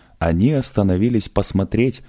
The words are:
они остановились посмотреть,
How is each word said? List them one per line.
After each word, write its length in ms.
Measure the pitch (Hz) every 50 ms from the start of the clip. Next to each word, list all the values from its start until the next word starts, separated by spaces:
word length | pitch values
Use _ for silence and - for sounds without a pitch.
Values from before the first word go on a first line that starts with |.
| _ _ - -
они 320 | 82 85 82 85 107 139
остановились 800 | 156 135 127 - - 107 101 95 92 92 107 123 120 107 - -
посмотреть, 720 | - 101 98 - - 95 95 - - 107 123 131 - - -